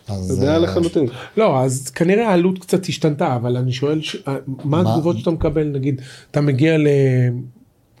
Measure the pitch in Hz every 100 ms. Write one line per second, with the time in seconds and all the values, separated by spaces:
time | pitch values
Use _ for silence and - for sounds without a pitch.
0 | - 101 92 90 139 160 175 185 170 175
1 | 131 - - - 214 135 131 127 - -
2 | 170 202 233 180 175 185 - 180 185 139
3 | 160 147 175 123 120 123 127 123 143 156
4 | 156 - - 135 135 131 147 156 180 165
5 | 160 117 180 165 160 151 151 139 135 131
6 | - - - 147 147 127 156 160 147 143
7 | 135 127 123 120 127 - _ _ _ _